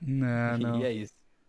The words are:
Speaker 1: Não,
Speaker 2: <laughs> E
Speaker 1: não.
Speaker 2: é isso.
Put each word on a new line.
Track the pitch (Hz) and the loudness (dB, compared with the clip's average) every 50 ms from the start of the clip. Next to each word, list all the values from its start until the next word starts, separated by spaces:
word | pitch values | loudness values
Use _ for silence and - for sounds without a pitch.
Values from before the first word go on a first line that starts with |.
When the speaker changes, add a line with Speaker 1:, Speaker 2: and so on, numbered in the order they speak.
Speaker 1:
Não, | 170 135 135 135 131 123 120 120 120 117 120 | -4 -2 0 0 2 2 2 2 2 2 2
Speaker 2:
<laughs> | |
E | 117 | 0
Speaker 1:
não. | 120 117 117 117 127 | 0 0 0 0 0
Speaker 2:
é | 127 | 0
isso. | 113 107 104 - - _ _ - _ _ _ | -2 -2 -6 -8 -12 _ _ -20 _ _ _